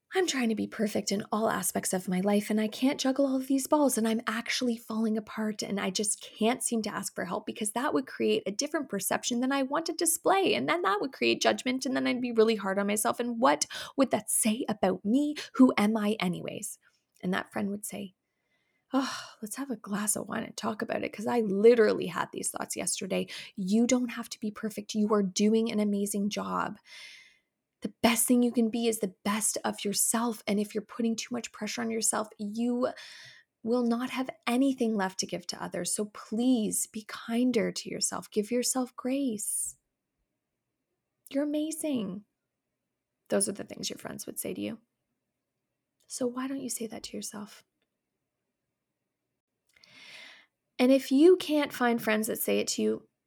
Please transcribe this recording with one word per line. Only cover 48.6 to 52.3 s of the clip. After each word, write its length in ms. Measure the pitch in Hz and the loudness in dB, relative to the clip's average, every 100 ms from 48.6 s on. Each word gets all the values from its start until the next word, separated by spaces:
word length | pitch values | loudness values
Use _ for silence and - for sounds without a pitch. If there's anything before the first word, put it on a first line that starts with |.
| _ _ _ _ _ _ _ _ _ _ _ _ - - - - - - _ _ _ - | _ _ _ _ _ _ _ _ _ _ _ _ -20 -20 -20 -20 -20 -20 _ _ _ 4
And 120 | 254 | 6
if 200 | 269 - | 6 6
you 260 | 269 339 370 | 8 10 8
can't 360 | - 302 294 | 6 0 0
find 280 | - 240 233 | 2 2 2
friends 260 | 226 214 | 2 0
that 120 | 220 | 0